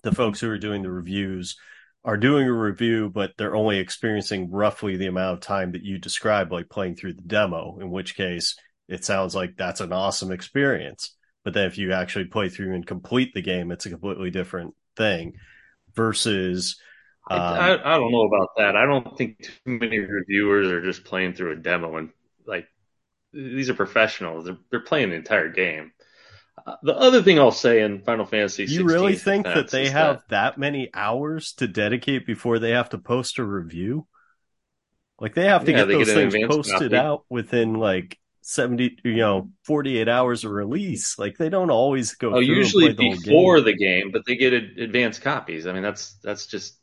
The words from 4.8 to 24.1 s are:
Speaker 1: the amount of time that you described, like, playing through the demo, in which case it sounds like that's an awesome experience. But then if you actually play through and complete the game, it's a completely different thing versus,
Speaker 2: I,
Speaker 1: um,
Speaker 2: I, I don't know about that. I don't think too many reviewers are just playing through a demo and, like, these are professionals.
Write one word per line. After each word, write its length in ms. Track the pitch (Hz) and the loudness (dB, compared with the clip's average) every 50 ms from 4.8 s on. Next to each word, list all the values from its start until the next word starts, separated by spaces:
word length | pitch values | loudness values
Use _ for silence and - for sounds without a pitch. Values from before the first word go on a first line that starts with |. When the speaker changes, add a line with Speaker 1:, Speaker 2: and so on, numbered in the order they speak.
| - 101 95 | -6 -6 -4
Speaker 1:
the 100 | 92 98 92 | -4 -4 -4
amount 260 | 90 92 92 92 90 | -4 -2 -2 -4 -4
of 60 | 85 | -6
time 320 | - - 101 98 92 90 | -6 -6 -4 -4 -4 -6
that 100 | 87 87 | -8 -10
you 160 | - 101 98 92 | -10 -10 -10 -10
described, 540 | 92 101 - - - 110 104 101 92 82 | -8 -8 -8 -4 0 0 2 2 0 -2
like, 160 | 90 85 82 _ | -4 -8 -8 _
playing 260 | - 104 95 90 85 | -8 -6 -6 -6 -8
through 200 | - - 92 82 | -10 -12 -12 -12
the 80 | 95 | -12
demo, 560 | 85 85 107 107 107 95 87 82 82 73 - 87 | -10 -2 0 0 0 0 -2 -6 -8 -10 -14 -14
in 100 | 95 90 | -12 -8
which 260 | 85 95 92 - - | -8 -8 -8 -10 -8
case 400 | - 98 90 90 85 80 - - - _ _ _ _ _ _ | -6 -6 -6 -4 -4 -6 -6 -6 -8 _ _ _ _ _ _
it 160 | 92 87 - | -12 -10 -4
sounds 300 | - 101 95 95 90 90 | -4 -2 -2 -2 -2 -4
like 220 | 98 90 90 92 | -6 -6 -6 -6
that's 240 | - 92 90 87 - | -8 -8 -8 -6 -8
an 120 | 101 85 | -8 -6
awesome 380 | 92 92 98 98 92 - 95 92 | -4 -2 -2 -2 -4 -4 -6 -8
experience. 840 | 92 90 - - _ 135 139 139 120 80 78 69 - - - - _ _ _ _ _ _ | -10 -10 -12 -6 _ 0 0 0 0 -2 -6 -12 -14 -16 -16 -18 _ _ _ _ _ _
But 120 | _ 104 87 | _ -4 -2
then 120 | 104 98 | 0 -2
if 120 | 90 92 101 | -2 -2 -6
you 140 | 98 92 | -4 -2
actually 340 | 95 92 90 90 - 101 92 | -2 -2 -4 -4 -6 -8 -8
play 220 | 87 - 107 101 90 | -6 -4 -4 -4 -4
through 260 | 92 - 98 92 92 | -6 -8 -8 -6 -6
and 120 | 90 85 | -8 -8
complete 480 | - 95 90 - - 123 127 131 127 _ | -10 -12 -12 -8 -2 0 0 0 0 _
the 80 | 98 | -8
game, 300 | 87 98 92 90 87 87 | -6 -4 -4 -4 -4 -6
it's 140 | 87 - - | -8 -10 -10
a 40 | 95 | -14
completely 400 | 87 82 90 101 92 85 95 90 | -14 -10 -10 -10 -8 -6 -8 -6
different 440 | 90 95 90 - - 90 85 - _ _ _ _ _ | -6 -6 -6 -6 -8 -12 -12 -12 _ _ _ _ _
thing 380 | - 110 107 92 85 82 85 - - - _ - _ _ _ _ _ _ _ _ | -2 0 0 0 -2 -6 -12 -16 -18 -20 _ -20 _ _ _ _ _ _ _ _
versus, 840 | - 113 110 104 - - 117 104 95 92 92 90 92 87 - - - _ - - _ _ _ _ _ _ - | -2 0 0 0 -2 -2 0 0 0 -2 -2 -4 -4 -6 -8 -10 -12 _ -20 -20 _ _ _ _ _ _ -4
Speaker 2:
I, 80 | - | -2
Speaker 1:
um, 200 | 180 175 175 170 | -2 0 0 0
Speaker 2:
I, 380 | 170 175 180 185 - - 143 160 | 2 2 2 2 2 2 0 2
I 40 | 156 | 2
don't 140 | 123 117 | 2 2
know 140 | 120 117 110 | 2 2 4
about 220 | 104 104 98 95 - - | 4 2 2 0 0 0
that. 200 | 113 104 101 98 | 0 2 2 4
I 80 | 104 123 | 4 4
don't 320 | 143 143 131 120 - - | 4 2 0 -2 -6 -6
think 260 | - 127 113 110 _ | -6 -6 -6 -6 _
too 80 | - - - _ _ | -20 -20 -20 _ _
many 340 | 127 123 113 117 110 113 107 | -8 -4 -4 -4 -2 -2 -2
reviewers 680 | 98 92 101 101 92 98 101 101 104 101 101 101 98 92 | -2 -2 -4 -6 -4 0 0 2 4 4 4 4 4 2
are 140 | 90 85 | 0 -2
just 220 | 85 92 90 - _ | -2 -4 -6 -6 _
playing 300 | - 101 92 92 90 90 | -6 -4 -2 -2 -4 -4
through 180 | - 92 85 | -6 -6 -6
a 40 | 78 | -6
demo 400 | 80 82 85 87 87 85 82 80 | -6 -2 -2 -2 -2 -2 -6 -8
and, 140 | 80 80 80 _ _ _ _ _ _ _ | -8 -10 -10 _ _ _ _ _ _ _
like, 200 | 110 101 87 85 _ _ _ _ _ _ _ _ _ _ _ _ _ | -8 -8 -8 -10 _ _ _ _ _ _ _ _ _ _ _ _ _
these 380 | - 147 135 127 123 135 131 127 | -16 -14 -12 -8 -6 -4 -4 -4
are 40 | - | -2
professionals. 680 | - 98 95 - 113 110 110 | -2 -2 0 2 2 2 2